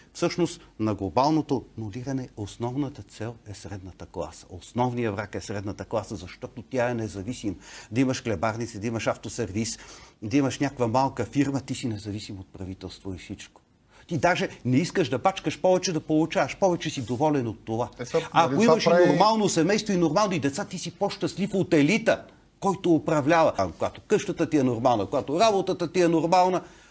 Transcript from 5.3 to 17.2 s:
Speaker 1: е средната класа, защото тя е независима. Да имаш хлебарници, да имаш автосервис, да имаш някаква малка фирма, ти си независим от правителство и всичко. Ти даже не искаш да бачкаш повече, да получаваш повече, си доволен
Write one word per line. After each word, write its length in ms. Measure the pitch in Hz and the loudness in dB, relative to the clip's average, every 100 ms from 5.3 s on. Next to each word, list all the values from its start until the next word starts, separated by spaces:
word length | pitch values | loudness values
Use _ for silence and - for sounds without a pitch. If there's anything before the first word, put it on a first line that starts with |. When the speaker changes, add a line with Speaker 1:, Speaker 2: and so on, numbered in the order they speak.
Speaker 1:
е 60 | 101 | -10
средната 440 | - 104 101 90 | -8 -8 -8 -10
класа, 320 | 98 110 101 98 | -4 -4 -4 -10
защото 460 | 87 - 123 - | -12 -16 -16 -16
тя 280 | - 127 120 | -8 -2 -2
е 40 | |
независима. 600 | 120 110 95 95 127 107 85 - - - | -2 -6 -8 -8 -6 -6 -8 -12 -20 -6
Да 100 | 110 | 0
имаш 220 | 131 131 | 0 0
хлебарници, 560 | 117 95 113 110 117 113 | -4 -2 -2 -2 -6 -6
да 80 | 113 | -6
имаш 200 | 113 123 | -2 -2
автосервис, 720 | 110 110 - 104 98 113 - - - - _ | -4 -6 -6 -4 -4 -4 -6 -14 -20 -20 _
да 140 | 104 139 | -2 0
имаш 220 | 135 127 | 0 0
някаква 280 | 139 - 117 | -4 0 0
малка 380 | 127 135 120 | 2 0 -2
фирма, 360 | 107 139 139 135 | -4 0 0 -2
ти 140 | - | -4
си 140 | 127 127 | -6 -6
независим 520 | 107 104 104 - 98 | -6 -8 -10 -10 -14
от 60 | 92 | -14
правителство 640 | - 92 95 90 - 98 | -12 -12 -10 -12 -12 -12
и 40 | 90 | -12
всичко. 440 | - 98 - - _ _ _ _ - | -12 -14 -14 -20 _ _ _ _ -8
Ти 120 | 160 | 0
даже 300 | 175 180 190 - | 2 2 -2 -4
не 120 | 123 127 | 0 2
искаш 320 | 170 202 135 | 2 0 0
да 100 | 123 | 2
бачкаш 420 | 190 190 156 - | 0 0 -4 0
повече, 320 | 185 185 185 | 2 2 2
да 80 | 156 | -4
получаваш 560 | - 156 165 190 139 - | 0 0 2 0 -2 2
повече, 340 | 190 170 156 | 0 2 -2
си 120 | 139 | -6
доволен 460 | 110 120 | -6 0